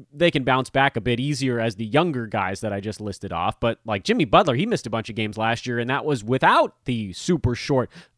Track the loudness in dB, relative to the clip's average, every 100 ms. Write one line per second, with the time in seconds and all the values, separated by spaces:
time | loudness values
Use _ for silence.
0 | -16 0 2 2 2 2 2 2 2 2
1 | -2 0 -2 -2 -2 0 -2 -4 0 2
2 | 2 0 -4 -2 -2 -4 -4 -4 -6 -8
3 | -8 -8 -6 -4 -2 -2 -2 -2 -4 -2
4 | 0 0 4 4 4 0 0 -2 -4 -6
5 | -4 -4 -4 -2 -2 -2 -4 -4 -2 -2
6 | -2 -2 0 4 6 6 2 -4 -6 -4
7 | -6 -4 -2 0 0 -2 0 0 0 -6
8 | -20